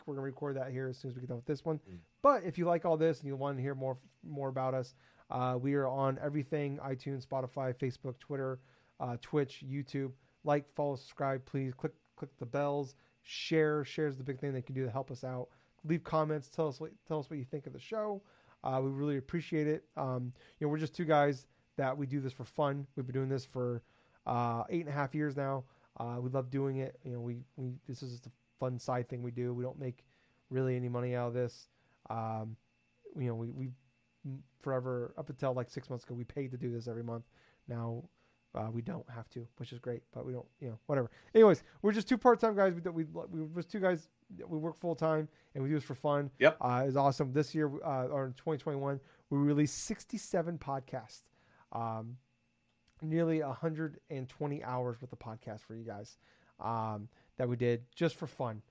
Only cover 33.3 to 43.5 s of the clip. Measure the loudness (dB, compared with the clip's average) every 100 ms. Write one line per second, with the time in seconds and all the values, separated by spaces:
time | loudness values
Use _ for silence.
33.3 | -2 -4 -6 -8 -8 _ _ _ _ -10
34.3 | -10 -12 _ -2 -2 0 -2 -4 -8 -10
35.3 | -2 0 0 -2 -6 -8 -10 -8 -8 -6
36.3 | -6 -6 -4 -4 -4 -4 -6 -4 -6 -10
37.3 | _ _ _ -8 -4 -4 -4 -8 _ _
38.3 | _ _ -6 -4 -4 -4 -6 -8 -14 -12
39.3 | -12 -12 -12 -12 -8 -6 -6 -8 -10 -6
40.3 | -8 -10 -12 -10 -8 0 0 0 -6 4
41.3 | 12 12 10 2 0 2 4 4 6 8
42.3 | 8 8 6 6 4 -2 -2 -4 -4 -6
43.3 | -6 -4